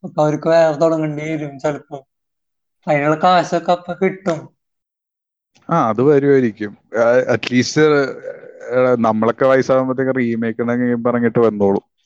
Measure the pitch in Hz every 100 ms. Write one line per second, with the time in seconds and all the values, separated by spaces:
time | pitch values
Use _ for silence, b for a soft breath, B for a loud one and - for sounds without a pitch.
0 | 175 160 151 147 160 165 160 143 165 160
1 | 156 147 156 156 147 135 156 143 - 143
2 | - _ _ _ _ _ _ _ 175 147
3 | 151 156 180 180 160 170 175 180 180 170
4 | 190 190 - 156 131 _ _ _ _ _
5 | _ _ _ _ _ _ - 139 117 110
6 | 143 143 143 135 120 101 104 - _ 110
7 | 117 127 123 113 - 123 113 151 156 147
8 | 131 - - - - - 113 127 127 123
9 | 113 110 113 - 135 131 127 131 131 127
10 | 131 127 117 113 113 113 117 120 123 120
11 | 120 120 117 120 113 104 101 98 - _